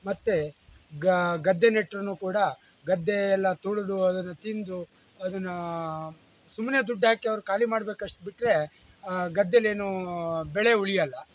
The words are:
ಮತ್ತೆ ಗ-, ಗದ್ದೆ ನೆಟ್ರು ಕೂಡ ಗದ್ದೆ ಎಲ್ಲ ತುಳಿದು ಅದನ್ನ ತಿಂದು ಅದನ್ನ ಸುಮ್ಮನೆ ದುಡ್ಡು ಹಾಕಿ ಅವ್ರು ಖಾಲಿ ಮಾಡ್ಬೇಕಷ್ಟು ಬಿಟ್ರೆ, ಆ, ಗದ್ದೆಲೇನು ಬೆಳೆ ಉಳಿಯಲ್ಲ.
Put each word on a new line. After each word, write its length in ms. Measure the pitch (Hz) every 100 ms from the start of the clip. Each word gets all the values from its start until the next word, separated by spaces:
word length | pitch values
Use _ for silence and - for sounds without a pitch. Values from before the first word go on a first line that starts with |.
| 196
ಮತ್ತೆ 500 | 190 - 180 151 - - - _ 147
ಗ-, 420 | 180 180 175 170
ಗದ್ದೆ 280 | 165 180 226
ನೆಟ್ರು 460 | 220 196 202 202 190
ಕೂಡ 220 | 185 202 185 131 _ _ 143
ಗದ್ದೆ 440 | 185 165 208 196
ಎಲ್ಲ 220 | 196 190
ತುಳಿದು 500 | 180 190 208 196 196
ಅದನ್ನ 280 | 185 185 180
ತಿಂದು 580 | 165 220 214 190 180 170 _ _ _
ಅದನ್ನ 280 | 185 190 185 180 170 170 165 160 160 160 _ _ _ -
ಸುಮ್ಮನೆ 320 | 233 269 214
ದುಡ್ಡು 200 | 226 226
ಹಾಕಿ 200 | 226 220
ಅವ್ರು 140 | 214
ಖಾಲಿ 240 | 196 202 233
ಮಾಡ್ಬೇಕಷ್ಟು 600 | 226 208 202 202 - 175
ಬಿಟ್ರೆ, 460 | - 233 170 151 _ _ _ -
ಆ, 180 | 185 180
ಗದ್ದೆಲೇನು 760 | 185 196 233 214 208 202 190 180 175 165 165
ಬೆಳೆ 300 | 156 165 233
ಉಳಿಯಲ್ಲ. 540 | 226 196 196 151 - -